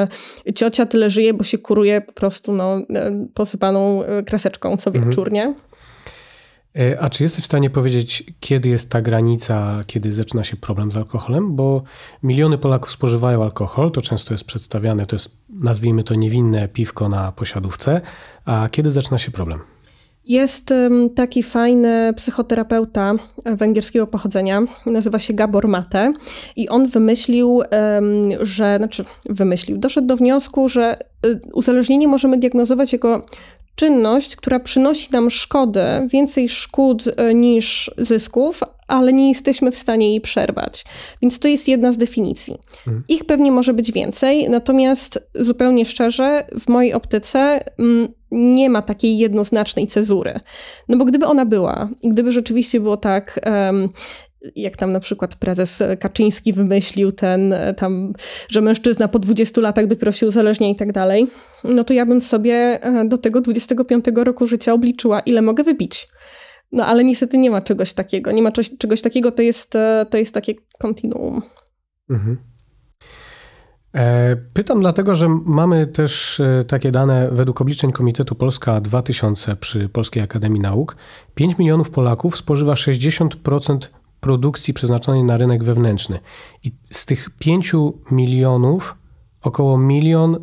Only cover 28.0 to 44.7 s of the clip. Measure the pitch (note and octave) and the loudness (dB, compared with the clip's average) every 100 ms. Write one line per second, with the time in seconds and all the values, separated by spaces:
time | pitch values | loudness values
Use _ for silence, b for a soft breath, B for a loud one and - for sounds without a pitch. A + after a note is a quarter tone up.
28 | G#3 G#3 G3+ - G#3 F#3+ G3+ G3+ G#3+ - | 2 2 0 -2 -4 0 0 2 -2 -6
29 | - B - G3 F#3+ F3+ - G3+ C4 D4 | -12 B -8 -2 0 0 -4 -2 0 0
30 | B3+ B3+ B3 C4+ C4+ C#4 C4 B3+ A#3 - | 0 2 4 2 0 0 2 2 0 -2
31 | - - A3+ A3+ - - B3 B3 B3 C#4 | -10 -2 -2 -2 -4 -2 2 2 4 4
32 | D4+ C4+ C4+ B3+ B3 B3 A#3+ B3+ C4+ A#3+ | 4 4 2 2 2 2 2 2 0 0
33 | A#3 A3+ - B B B - - D#4 C4 | 0 0 -4 B B B -12 0 2 4
34 | A3 C4 - - - B3+ B3 C4 C4+ D4 | 4 2 -2 -8 -2 -2 0 2 2 2
35 | - B3+ A#3 - - C#4+ B3 G3 - - | -2 0 0 -2 -2 0 2 2 0 0
36 | B3+ C4+ C#4+ C#4 A#3+ - - - C4+ A#3 | 0 2 2 0 -2 -4 -6 2 2 2
37 | A#3+ - A#3 A#3 A#3+ A3+ A3+ - - - | -2 0 2 4 4 4 0 -6 -8 -6
38 | A#3 A3 - A#3 D4 - - _ - C4 | -2 -2 0 0 0 -2 -8 _ -2 2
39 | B3+ C4+ C4+ C4 - B3+ B3+ B3+ - A3+ | 4 6 4 2 0 0 0 -2 -2 2
40 | G#3+ A3 G#3+ - - - - - - B | 2 0 -2 -4 -2 -4 -8 -10 -16 B
41 | B B B3 B3 D4 D4 C#4 C4 B3 A#3 | B B -2 0 0 0 2 2 2 2
42 | A#3+ - F#3 - - - _ B B2 A2+ | 0 -2 -4 -4 -10 -14 _ B -8 -6
43 | - A3 - C#4+ C#4+ B3+ B3 A#3 A3+ A3+ | -2 -2 0 2 4 4 2 0 -2 -4
44 | - - C4 D4 - A#3+ A#3+ | -4 -2 2 2 2 0 2